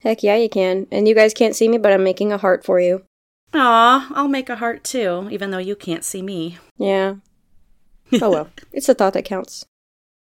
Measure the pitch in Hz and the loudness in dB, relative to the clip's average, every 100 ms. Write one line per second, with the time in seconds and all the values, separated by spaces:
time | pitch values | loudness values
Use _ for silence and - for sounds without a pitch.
0 | 226 226 208 220 226 196 185 190 - 202 | -4 -2 0 0 0 0 -2 -2 -4 0
1 | 214 220 220 214 220 - 226 233 214 196 | 4 4 4 2 0 2 0 2 4 4
2 | 190 185 208 202 196 180 - 180 180 190 | 2 0 -4 -2 0 0 0 0 2 -2
3 | - _ _ _ _ 311 247 226 233 269 | -6 _ _ _ _ 0 4 6 6 4
4 | 269 277 285 269 262 226 240 - - 254 | 0 -4 -2 -2 -6 -6 -6 -6 -6 -4
5 | 196 175 202 202 196 185 185 202 190 165 | -2 -4 -6 -8 -6 -6 -6 -8 -8 -8
6 | - 190 190 180 165 170 _ - 196 196 | -8 -10 -8 -8 -8 -12 _ -6 -2 0
7 | 190 196 _ _ _ _ _ _ _ _ | -2 -6 _ _ _ _ _ _ _ _
8 | _ 233 220 160 156 - - 277 - 240 | _ 0 2 0 -2 -14 -14 -2 0 2
9 | 196 - - 190 - - - _ _ _ | 0 -2 -6 -10 -10 -18 -20 _ _ _
10 | _ _ | _ _